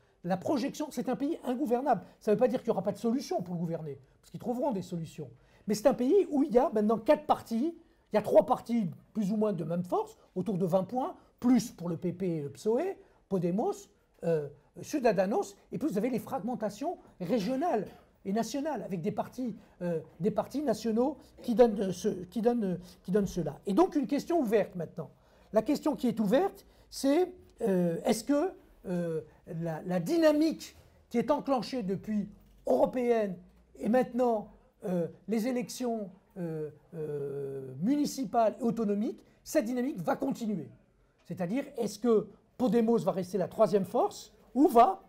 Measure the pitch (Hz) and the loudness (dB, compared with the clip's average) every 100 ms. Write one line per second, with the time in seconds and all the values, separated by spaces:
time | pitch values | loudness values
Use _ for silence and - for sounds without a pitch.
0 | _ _ 175 185 - 285 269 - 302 - | _ _ -4 -4 0 0 -2 -4 -8 -6
1 | 233 240 285 330 247 247 269 240 285 208 | -4 -2 -2 -4 -4 -4 0 0 2 0
2 | - - - 208 254 247 - 190 202 - | -2 -8 0 2 2 2 -2 -2 -2 -2
3 | 233 262 - 359 175 175 170 160 156 135 | 0 0 0 -4 -2 -4 -4 -4 -8 -12
4 | - _ - - 214 247 294 190 - 175 | -16 _ -18 -10 -6 -2 -2 -2 -6 -8
5 | 160 - 139 - _ _ - 214 277 226 | -8 -10 -14 -16 _ _ -4 2 2 4
6 | 254 392 330 294 294 240 311 220 208 214 | 4 4 4 2 4 4 4 2 2 2
7 | 254 294 - - - 226 320 - _ _ | 4 2 4 0 0 -2 -2 -4 _ _
8 | _ 208 208 311 - 240 - 233 180 131 | _ -2 6 4 6 0 0 0 0 -6
9 | - 220 190 214 214 175 156 175 180 370 | -10 -4 -2 2 0 0 -2 -4 0 -2
10 | 453 - _ 185 185 180 185 190 185 254 | -2 -10 _ -6 -2 0 2 2 0 -4
11 | 320 - _ _ 247 247 - - 170 165 | -4 -6 _ _ 4 4 2 -8 -8 -4
12 | 180 175 190 160 143 143 214 240 370 - | -4 -4 -2 -2 -6 -6 -2 0 -2 -6
13 | - _ - 196 170 190 370 - - _ | -16 _ -6 -2 0 0 -2 -4 -12 _
14 | _ _ 170 156 143 - _ - - 294 | _ _ -2 -2 -2 -12 _ -20 -6 0
15 | 233 190 190 330 - - - 185 302 277 | 2 2 2 0 -2 -8 -12 -4 -2 -2
16 | 240 226 - 254 214 247 208 - 302 359 | -2 -2 -4 -8 -6 -4 -6 -4 -8 -8
17 | - - 175 240 190 262 349 240 165 - | -14 -12 -2 0 0 -2 0 0 -2 -12
18 | _ _ 196 214 226 285 311 247 170 180 | _ _ -4 -2 -2 -4 -4 -6 -6 -4
19 | 185 214 214 - 254 - - - 175 160 | -4 -4 -6 -6 -8 -8 -16 -8 -4 -4
20 | - - 196 214 185 269 285 214 226 220 | -6 -2 -2 0 -4 -2 -2 0 0 2
21 | 262 294 - - - 220 240 208 190 175 | 0 -2 -16 -12 -2 6 6 6 -2 -2
22 | 208 180 180 240 220 240 190 175 - - | -4 -4 -6 0 0 2 -2 -4 -8 -16
23 | - 208 185 185 151 - - 196 370 294 | -2 0 0 -2 -4 -6 -2 4 4 4
24 | 226 285 - 339 233 214 175 180 156 - | 0 -2 0 0 4 2 2 -4 -8 -10
25 | - _ _ _ - 214 220 285 311 233 | -14 _ _ _ -2 0 2 0 0 0
26 | 240 220 202 254 392 - - _ _ - | 0 0 2 4 2 -4 -20 _ _ -2
27 | 269 302 359 - - - 190 185 175 165 | 2 2 2 -4 -20 -4 0 2 2 0
28 | - 220 - 285 370 - - - 190 180 | 0 -2 2 0 0 -6 -20 -16 -6 -4
29 | 170 160 - - - 165 165 156 180 180 | -2 -4 -8 -20 -12 -6 -6 -6 -2 -2
30 | 170 330 311 302 320 226 - - - _ | 0 4 6 6 2 0 -10 -20 -20 _
31 | _ 240 233 285 233 254 - 254 185 196 | _ -2 0 0 0 -2 -2 -6 -4 -6
32 | - 208 180 - - - - 254 285 262 | -4 -4 -4 -10 -20 -12 0 2 2 0
33 | 240 226 202 180 - _ _ - 196 254 | 2 2 0 -4 -14 _ _ -6 2 2
34 | 247 240 247 214 208 - _ _ 175 180 | 2 2 2 0 -4 -18 _ _ -4 -2
35 | 165 - - 220 247 247 - - 247 226 | -2 -6 -4 -2 0 -2 -4 -6 -4 -4
36 | 190 - _ 190 170 156 151 - _ 160 | -8 -14 _ -10 -8 -6 -8 -12 _ -10
37 | 151 147 139 139 139 135 131 131 202 294 | -8 -6 -6 -6 -8 -10 -12 -4 0 0
38 | 294 - 214 233 220 220 233 226 208 202 | 0 -4 -2 2 2 2 -4 -2 -2 0
39 | 254 - - _ - 311 226 247 254 247 | -2 -6 -16 _ -2 -2 0 -2 -4 -4
40 | 165 - 269 - 220 185 131 - _ _ | -4 -2 -2 -4 -4 -6 -8 -16 _ _
41 | _ _ - 175 175 254 277 - 208 - | _ _ -14 -6 -4 -4 -6 -6 -6 -2
42 | 240 220 - - _ - 240 233 226 226 | 2 2 2 -12 _ -2 2 4 4 2
43 | 165 180 180 202 165 - 208 202 190 247 | 2 -2 -2 -2 -4 2 4 4 2 0
44 | 403 - - _ - 247 311 233 247 381 | 0 -2 -20 _ -8 4 6 8 8 6